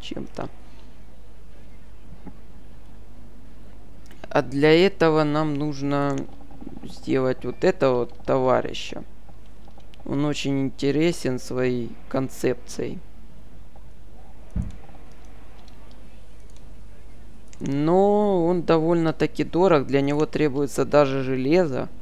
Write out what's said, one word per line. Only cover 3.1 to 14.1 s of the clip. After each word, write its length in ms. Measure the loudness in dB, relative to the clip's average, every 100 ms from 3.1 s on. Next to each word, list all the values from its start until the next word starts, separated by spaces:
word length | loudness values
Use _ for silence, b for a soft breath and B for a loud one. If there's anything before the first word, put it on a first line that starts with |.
| -8 -8 -8 -8 -8 -8 -8 -8 -8 -8 -8 0
А 120 | 0
для 440 | 2 4 8 8 6
этого 380 | 6 4 6
нам 300 | 4 2 2
нужно 640 | 0 -2 -2 0 2 2 0 -4 -6 -6 -6 -6 -6
сделать 600 | -8 -6 0 2 2 0
вот 200 | -2 2
этого 360 | 2 4 4 4
вот 140 | 0 -4 0
товарища. 760 | 2 4 4 2 -4 -4 -6 -6 -6 -6 -8 -8 -8 -8 -8 -8 -6
Он 200 | -4 0
очень 420 | 0 0 0 0 0
интересен 720 | 0 2 4 4 2 0 -2
своей 520 | -2 0 0 0 -2 -6 -4
концепцией. 880 | -2 -2 0 0 0 -4 -4 -4 -4 -6 -6 -6 -6 -6 -6 -8 -8 -8 -8 -8